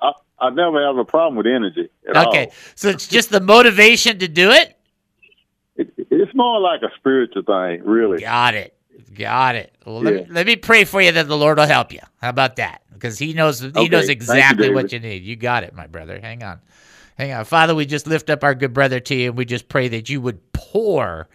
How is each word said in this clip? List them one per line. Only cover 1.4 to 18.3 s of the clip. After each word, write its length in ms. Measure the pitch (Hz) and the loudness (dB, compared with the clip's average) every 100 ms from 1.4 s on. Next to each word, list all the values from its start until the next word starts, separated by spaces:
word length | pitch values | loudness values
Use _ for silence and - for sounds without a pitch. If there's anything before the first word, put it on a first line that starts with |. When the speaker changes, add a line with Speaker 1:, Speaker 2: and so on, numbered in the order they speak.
| 110 | 0
Speaker 1:
energy 440 | 127 101 85 82 _ - | 0 -2 -4 -10 _ -2
at 80 | 156 175 | 0 2
Speaker 2:
Okay. 180 | 180 117 | 0 -2
Speaker 1:
all. 60 | - - - | -10 -20 -4
Speaker 2:
So 120 | 202 | -4
it's 180 | 185 - | -4 0
just 200 | 226 - | 0 2
the 120 | 202 | 0
motivation 760 | 185 226 240 196 214 233 240 196 | 6 8 8 6 6 6 2 -2
to 80 | 180 | -2
do 220 | 156 190 | 2 4
it? 260 | 285 - _ _ _ _ _ _ _ _ _ _ | 4 2 _ _ _ _ _ _ _ _ _ _
Speaker 1:
It, 160 | - - - - | -10 -8 -10 -2
it's 240 | 156 196 | 0 0
more 260 | 262 247 220 | 0 0 0
like 220 | 180 156 | -2 -2
a 80 | 110 - | -6 -4
spiritual 460 | 135 131 117 98 | 0 0 -2 -4
thing, 380 | 92 95 90 85 | -2 -2 -2 -6
really. 360 | 98 113 110 85 | 0 0 0 -2
Speaker 2:
Got 340 | 107 120 120 | -2 0 0
it. 200 | 107 - _ _ _ _ 101 | 0 -8 _ _ _ _ -12
Got 380 | 107 123 131 117 | -4 0 0 -2
it. 180 | - _ 117 | -10 _ -16
Well, 140 | 110 | -4
let 120 | 113 | -2
Speaker 1:
Yeah. 60 | - | -2
Speaker 2:
me, 60 | 175 | -4
let 160 | 170 196 | -2 0
me 100 | 226 | 0
pray 280 | - 226 | 2 2
for 160 | 190 196 | 4 2
you 100 | 180 | 2
that 140 | 165 147 | 2 0
the 100 | 151 | 2
Lord 200 | 151 151 | 2 4
will 80 | 151 | 4
help 260 | 131 117 | 2 0
you. 80 | - - _ | -10 -20 _
How 80 | 120 | -6
about 280 | 127 131 123 | -2 -2 -2
that? 260 | 95 - _ | -8 -10 _
Because 260 | 101 120 104 | -14 -12 -8
he 140 | 156 | -8
knows, 280 | 160 156 120 | -2 -2 -2
he 80 | 135 | -6
Speaker 1:
Okay. 200 | 185 - | -2 2
Speaker 2:
knows 180 | 170 131 | 2 2
Speaker 1:
Thank 20 | |
you, 40 | |
Speaker 2:
exactly 560 | 127 120 127 135 110 104 | -2 0 4 6 6 2
what 180 | 101 - | 0 -2
Speaker 1:
David. 40 | |
Speaker 2:
you 160 | 120 113 | -8 -10
need. 120 | 95 | -12
You 100 | 92 117 | -12 -8
got 280 | 120 120 | -4 -4
it, 100 | 87 | -6
my 120 | 85 78 | -14 -18
brother. 340 | 82 80 92 | -18 -16 -16
Hang 220 | 110 120 | -16 -16
on. 180 | 104 85 _ _ _ _ _ - | -16 -16 _ _ _ _ _ -12
Hang 160 | 139 | -10
on. 120 | 120 110 | -8 0
Father, 280 | 165 160 | 2 4
we 120 | 156 143 | 2 -2
just 200 | 147 151 | -6 -4
lift 220 | 160 - | -4 -2